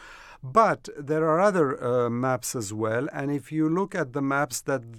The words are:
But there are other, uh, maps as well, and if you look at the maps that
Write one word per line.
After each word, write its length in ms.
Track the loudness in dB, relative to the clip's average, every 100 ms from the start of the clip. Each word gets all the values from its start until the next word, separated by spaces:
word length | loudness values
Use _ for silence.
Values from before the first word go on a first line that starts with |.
| -20 -20 -20 -16
But 480 | 0 4 4 2 -4 -10
there 300 | -2 0 4
are 140 | 4
other, 420 | 4 4 2 2
uh, 280 | 0 2 2
maps 440 | 0 0 -2 -2
as 160 | -6 -6
well, 360 | -2 0 0 -2
and 180 | -4 -4
if 180 | -4 -4
you 180 | 0 0
look 240 | 0 -2
at 180 | -4 -4
the 100 | -2
maps 380 | 0 0 -2 -4
that 220 | -4 -4 -4